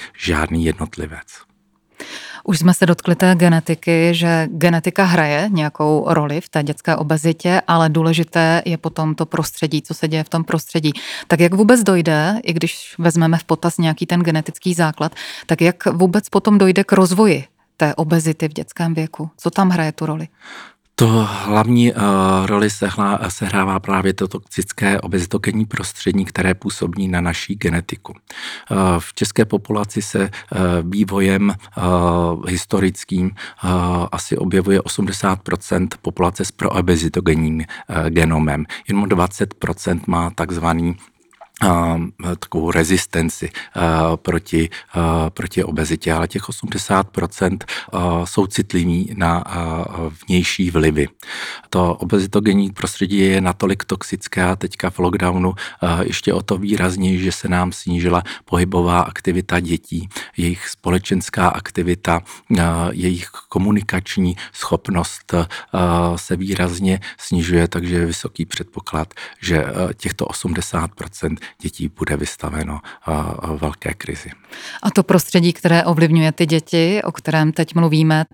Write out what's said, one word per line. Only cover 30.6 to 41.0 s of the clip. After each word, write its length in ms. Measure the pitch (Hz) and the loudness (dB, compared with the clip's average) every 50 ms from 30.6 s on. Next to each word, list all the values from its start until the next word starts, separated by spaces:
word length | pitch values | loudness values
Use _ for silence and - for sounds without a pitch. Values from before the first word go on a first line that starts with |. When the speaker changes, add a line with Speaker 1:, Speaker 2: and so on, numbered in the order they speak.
| 92 90 87 87 | 0 2 2 0
Speaker 1:
vývojem, 680 | 85 87 95 104 101 95 98 101 98 98 98 98 101 101 | -2 -2 0 0 0 0 2 2 2 2 4 4 2 0
eh, 300 | 95 98 - - - - 90 90 90 87 87 87 85 87 85 85 85 - - 90 | -2 -4 -10 -12 -6 -2 0 2 2 4 4 4 2 2 0 0 -2 -4 -4 -4
historickým, 800 | 90 87 - - 110 95 95 92 95 - - - 98 90 92 95 | -4 -4 -2 -2 0 2 2 0 0 -2 -8 -4 -2 -2 -2 -2
eh, 380 | 104 - - - - - - 92 90 90 90 90 87 87 87 - | -4 -6 -16 -16 -12 -6 -2 0 0 2 2 0 0 -2 -2 -4
asi 240 | - - - - - | -6 -8 -4 -4 -4
objevuje 440 | - 95 92 95 95 87 98 98 92 | -2 0 0 2 2 2 4 2 2
osmdesát 600 | - - - - 101 90 95 - - 98 92 95 | 2 -2 -4 -4 -2 -4 -2 -2 -2 -2 -2 -2
procent 540 | - - 107 98 - - 98 92 92 85 - - | -4 -6 -6 -4 -4 -2 -2 0 -2 -2 -4 -6
populace 420 | - 85 87 - 87 87 90 - 95 | -8 -6 -2 0 0 0 0 -2 -6
s 80 | - | -6
proobezitogenním, 1080 | - - - - - 92 90 90 87 80 82 80 - 92 90 87 78 80 80 78 78 80 | -4 -4 -2 -2 0 0 2 2 2 2 2 0 -2 0 2 2 2 2 2 0 0 -2
eh, 500 | 80 - - - - - 104 82 80 80 | -6 -8 -12 -18 -10 -6 -4 -2 -2 0
genomem. 560 | 80 82 80 80 80 78 78 76 71 76 78 - - - - - | 2 2 2 4 2 2 2 0 0 -2 -4 -6 -10 -12 -6 -2
Jenom 200 | 101 101 104 95 | 0 0 2 2
dvacet 460 | 101 87 90 95 - - 104 98 - | 2 2 2 0 0 -4 -6 -6 -4
procent 520 | - - - 82 - - 90 90 82 - | -8 -6 -6 -6 -4 -4 -4 -4 -2 -2
má 240 | - 87 85 85 85 | -2 0 0 0 -2
takzvaný, 680 | - - 95 90 90 82 82 85 82 82 85 85 87 - | -2 -4 -4 -4 -2 -2 0 0 0 0 0 -2 -4 -6